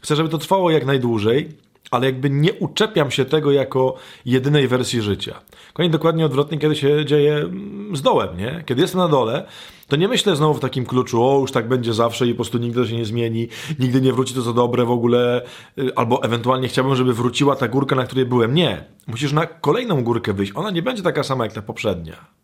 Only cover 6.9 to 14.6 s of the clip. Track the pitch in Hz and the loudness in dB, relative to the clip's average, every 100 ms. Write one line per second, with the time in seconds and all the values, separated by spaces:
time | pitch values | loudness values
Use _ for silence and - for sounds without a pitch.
6.9 | 147 143 147 147 147 165 190 202 202 208 | 2 2 4 4 2 -4 -8 -10 -12 -8
7.9 | 156 165 180 98 87 107 165 156 123 170 | -2 2 2 0 -4 -8 -8 -4 0 0
8.9 | 175 175 143 110 135 196 - - - _ | 2 2 2 2 -2 -6 -18 -20 -20 _
9.9 | 143 196 247 202 147 151 131 123 135 120 | 0 2 2 0 2 2 0 -2 -4 -2
10.9 | 127 120 117 123 139 135 127 113 127 117 | 0 0 2 4 2 2 -2 0 -2 0
11.9 | 110 117 110 123 117 117 120 120 120 113 | 0 0 2 -2 0 -2 -2 -2 -2 -2
12.9 | 117 110 117 117 113 117 - - 156 127 | -2 -4 -2 -2 -2 -6 -8 -10 -2 2
13.9 | 131 131 120 123 127 117 117 | 4 2 2 -2 -2 -2 2